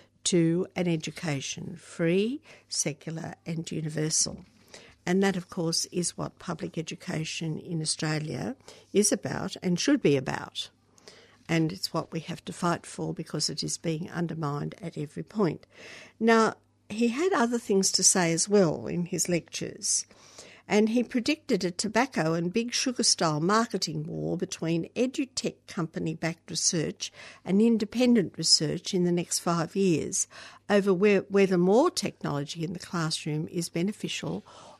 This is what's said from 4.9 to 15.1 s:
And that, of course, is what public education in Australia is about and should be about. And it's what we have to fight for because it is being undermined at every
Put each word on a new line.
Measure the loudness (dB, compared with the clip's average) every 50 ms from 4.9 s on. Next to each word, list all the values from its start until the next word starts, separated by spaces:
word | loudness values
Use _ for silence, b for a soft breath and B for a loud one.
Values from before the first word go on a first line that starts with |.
| B B _
And | 0 2 4 4
that, | 2 2
of | 0 -6 -6
course, | -6 -4 -2 0 0 -2 -2 -2
is | -4 -2 -2 -2 -4
what | -4 -8 -8 -8 _
public | -10 -8 -8 -6 -8 -8 -6 -8
education | -8 -8 -10 -10 -8 -6 -6 -6 -6 -6 -6 -6 -6 -6 -6 -6
in | -8 -6 -6 -4
Australia | -2 -4 -4 -2 -2 -2 -2 -2 -4 -4 -6 -6 -6 -6 -8 B B B B B B B 2
is | 2 4 4
about | 2 0 -2 -4 -4 -4 -4 -6 -8 -4 -2
and | 0 0 2
should | 4 2 2 4
be | 6 4 4
about. | 4 2 0 -4 -6 -8 -10 -10 -10 -12 -12 -14 _ _ B B B B B B B B B B B B -2
And | 0 2 2 0 0
it's | -4 -8 -4
what | -4 -4 -4 -4
we | -6 -8
have | -8 -8 -10 -10 -10
to | -12 -8
fight | -2 0 0 0 -2 -4
for | -10 -8 -6 -6 -6 -6
because | -6 -8 -6 -4 -2 -2 -2
it | -2 -4 -4
is | -6 -6 -4
being | -4 -4 -2 -2 -4 -6
undermined | -4 -4 -4 -4 -4 -4 -4 -4 -4 -4 -4 -6 -8 -10
at | -12 -10 -8
every | -8 -8 -8